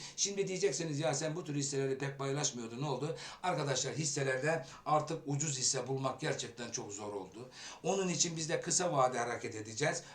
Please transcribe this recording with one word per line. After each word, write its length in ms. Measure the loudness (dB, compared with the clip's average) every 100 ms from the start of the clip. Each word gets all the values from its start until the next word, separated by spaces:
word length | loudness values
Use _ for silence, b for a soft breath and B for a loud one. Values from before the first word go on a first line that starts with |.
| B B
şimdi 320 | 0 2 0
diyeceksiniz, 520 | 4 2 2 0 2
"Ya 140 | 2
sen 220 | 2 0 -2
bu 80 |
tür 120 | -2 -2
hisseleri 420 | 0 2 2 0
pek 200 | -2 -2
paylaşmıyordun, 640 | -2 0 0 -2 -6 -4
ne 40 | -2
oldu?" 320 | -2 -2 -4 B B
Arkadaşlar, 500 | -2 0 2 0 0
hisselerde 720 | 0 0 0 2 2 2 0 B B 2
artık 360 | 2 2 -4 0
ucuz 320 | 0 0 2
hisse 300 | 2 2 0
bulmak 340 | 0 0 0
gerçekten 500 | -2 -2 -4 -6 -6
çok 200 | -6 -6
zor 220 | -8 -6
oldu. 360 | -6 -8 -12 -14 B B B
Onun 240 | 0 2 2
için 300 | 2 2 0
biz 120 | 0
de 120 | 0
kısa 320 | 2 2 4
vade 260 | 6 4 4
hareket 360 | 0 -2 -4 -6
edeceğiz. 480 | -6 0 0 0 B